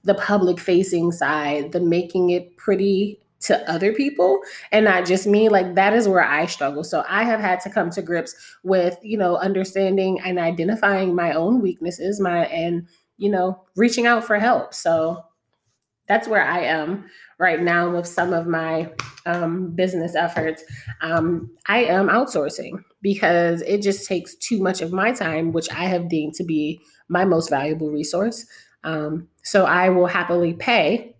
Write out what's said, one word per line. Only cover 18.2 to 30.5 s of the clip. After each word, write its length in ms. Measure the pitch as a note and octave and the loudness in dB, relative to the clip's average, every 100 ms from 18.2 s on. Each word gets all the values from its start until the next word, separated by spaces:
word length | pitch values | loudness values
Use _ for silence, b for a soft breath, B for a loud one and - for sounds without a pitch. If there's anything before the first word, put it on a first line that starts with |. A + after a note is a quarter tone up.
| F3+ | 0
of 140 | E3+ E3+ | 0 0
my, 440 | E3 D#3+ D#3+ E3 - - - E3+ | -2 -2 -2 -4 -8 -12 -10 -4
um, 440 | F3 E3 F3 F3+ E3+ | -2 -2 -2 -4 -2
business 400 | F#3 F3+ E3 D#3+ | 0 0 -2 -2
efforts. 480 | E3+ E3+ D#3+ D#3+ - B B B | -2 -2 -4 -6 -14 B B B
Um, 500 | D#3+ E3 E3 E3+ A#2 - - | -2 0 0 -2 -6 -10 0
I 160 | A3 | 2
am 240 | A3+ F#3 G3 | 4 2 2
outsourcing 760 | G#3 C#4 E3+ D3 - - F#3 _ _ | 2 0 -2 -4 -6 -10 -14 _ _
because 600 | G3 G3 F3+ E3+ E3+ E3+ | -2 0 2 4 2 0
it 220 | - G3+ | -2 0
just 240 | G3+ G3 - | 0 -2 -4
takes 280 | F#3 - - | -6 -6 -10
too 240 | - A3+ | -4 0
much 220 | F#3 F#3+ | 0 -2
of 100 | E3 | -4
my 200 | F#3 G#3+ | 0 0
time, 400 | B3 E3+ D#3+ E3 | 0 -4 -2 -2
which 180 | E3 D#3+ | -2 -4
I 160 | D#3 F#3 | -4 -2
have 240 | F3+ E3+ | -2 -2
deemed 240 | E3 D3+ - | -2 -4 -6
to 80 | |
be 380 | E3+ D#3 D3+ D3+ b b _ | -4 -2 -2 -6 b b _
my 160 | F3 | 0
most 260 | F#3+ E3 E3 | 2 2 0
valuable 420 | C#3 C#3+ D#3 D3+ | -2 -2 -4 -4
resource. 540 | D3 D#3 E3+ A3 A3+ - B B B | -4 -4 -2 -4 -6 -16 B B B
Um, 440 | D#3+ D#3 D3+ D#3 E3+ _ | -8 -6 -6 -8 -10 _
so 220 | - G3+ F3 | 0 2 4
I 240 | F3 F#3 | 4 4
will 180 | F#3 F3+ | 4 2
happily 460 | F3+ E3+ F3 E3+ | 0 0 0 0